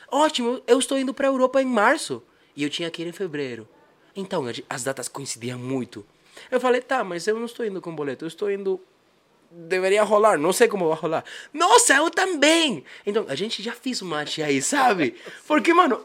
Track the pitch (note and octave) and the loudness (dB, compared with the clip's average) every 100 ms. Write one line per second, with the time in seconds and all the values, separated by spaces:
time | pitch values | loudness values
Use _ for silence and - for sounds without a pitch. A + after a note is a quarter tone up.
0 | - C4+ D#4 C#4 A#3 B3 - B3+ - C4+ | -4 2 2 2 -2 -2 2 2 2 -2
1 | C4 A#3+ C#4 C4+ B3+ C4+ C4 A#3+ G#3+ D4+ | -2 -2 0 2 2 2 2 4 4 2
2 | - A#2 - _ _ - C#3+ C#3+ E3+ E3 | -2 -10 -12 _ _ -6 -6 -4 -6 -6
3 | E3 E3+ F#3+ D3 C3+ A#2 A2 _ _ _ | -10 -8 -8 -6 -6 -8 -14 _ _ _
4 | _ - F#3+ F#3 B2 A#2 - C#3+ B2 C3+ | _ -12 -6 -4 -4 -6 -10 -8 -6 -6
5 | A#2+ - C3+ A2+ A#2 B2 B2 C3+ A#2 G#2+ | -8 -10 -12 -10 -8 -8 -6 -6 -6 -12
6 | - _ _ - - B3+ B3 B3 - C4 | -20 _ _ -20 -6 -2 0 0 0 -4
7 | G3 F3 F3 A3 A#3 - A3+ F#3+ E3+ D#3+ | -4 -4 -4 -4 -6 -8 -8 -6 -8 -8
8 | C#3+ - D#3+ - G#3 G3+ G3 F#3 - _ | -6 -6 -10 -6 -6 -4 -4 -6 -8 _
9 | _ _ _ _ _ E3+ E3 F#3 F#3 G#3 | _ _ _ _ _ -20 -6 -2 2 2
10 | G#3 G#3 G3+ E3+ D#3 F#3+ G#3 G3+ E3 D#3 | 4 4 6 4 2 4 4 4 0 0
11 | E3+ D#3 - - - D4 F4+ A#4+ - C#4 | -2 -4 -6 -14 -12 0 4 6 6 4
12 | E4 F4 F#4+ E4 C#4+ E4 D#4+ E3 - - | 2 0 -2 2 4 4 2 -2 -10 -12
13 | - G#3+ C#3 C#3 G#3+ - G#3 A3+ C4 A#3 | -6 -4 -4 -4 -6 -8 -10 -10 -8 -8
14 | F#3 D3+ D3 - D3+ C#3 C3 C#4+ B3+ F#3+ | -6 -6 -6 -4 0 0 0 2 2 2
15 | C3+ - - - - D4+ D#4 E4+ E4+ - | 0 -4 -14 -14 -2 2 4 4 4 2